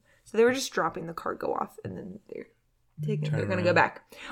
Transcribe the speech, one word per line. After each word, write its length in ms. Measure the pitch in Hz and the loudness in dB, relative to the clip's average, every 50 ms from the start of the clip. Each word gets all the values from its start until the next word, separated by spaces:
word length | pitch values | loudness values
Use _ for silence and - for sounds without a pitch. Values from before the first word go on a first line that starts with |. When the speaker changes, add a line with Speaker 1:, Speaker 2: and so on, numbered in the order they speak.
| _ _ _ _ _ | _ _ _ _ _
Speaker 1:
So 140 | - - | 0 4
they 80 | 214 233 | 6 6
were 80 | 247 254 | 6 4
just 180 | 269 262 - | 2 -2 -2
dropping 360 | - 196 165 165 - 180 165 | 0 0 0 0 -2 -6 -8
the 60 | 165 165 | -8 -8
cargo 380 | - - 90 - - - - | -6 -6 -6 -4 -4 -2 -2
off, 260 | - - - - - - - | -2 -2 -4 -6 -8 -10 -10
and 140 | - 185 | -10 -8
then 220 | - - 180 190 - - - | -10 -10 -12 -14 -16 -16 -14
they're 180 | - - - - _ _ _ _ _ _ _ _ _ - 151 | -12 -12 -12 -14 _ _ _ _ _ _ _ _ _ -6 -4
taking, 220 | 147 208 151 - - | -2 -2 -2 -2 -2
Speaker 2:
Turn 100 | 151 - | 0 0
Speaker 1:
they're 80 | - - | 0 0
gonna 60 | 185 | 0
Speaker 2:
around. 80 | 180 175 | 2 2
Speaker 1:
go 80 | 175 170 | 4 6
back. 400 | 170 135 - - - - _ - - - - | 6 4 4 2 -4 -18 _ -20 -16 -14 -4